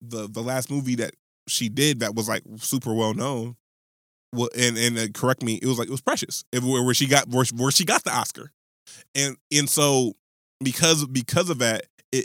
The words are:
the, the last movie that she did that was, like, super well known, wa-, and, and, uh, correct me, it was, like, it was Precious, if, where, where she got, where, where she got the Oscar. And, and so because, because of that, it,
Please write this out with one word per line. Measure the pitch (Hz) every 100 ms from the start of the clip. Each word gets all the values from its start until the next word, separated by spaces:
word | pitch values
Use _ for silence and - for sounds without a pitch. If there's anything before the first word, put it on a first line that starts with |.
the, | 120 117 104
the | 113
last | 117 131 123
movie | 143 127
that | 123 110 - _ _ -
she | - 117
did | 107 147 131
that | 110
was, | 110 110
like, | 107 - 110
super | - 135 123
well | 113 110
known, | 107 131 127 117 120 _ _ _ _ _ _ _
wa-, | 120 120 120
and, | 123 113
and, | 120 117
uh, | 110
correct | - 123 131
me, | 120 107
it | 127
was, | 120
like, | 117
it |
was | 131
Precious, | - 294 - - -
if, | 127
where, | 123 131
where | 127
she | 120 135
got, | 139 120
where, | 123 127 117
where | 131
she | -
got | 180 254
the | 277
Oscar. | 131 - - 147 _ _ _ - - -
And, | 135 139 127 _
and | 147 139
so | - 143 135 120 - _ _ _ _
because, | 131 - 165 160 143
because | 131 117 170 180
of | 143
that, | 117 110 - _ _
it, | 131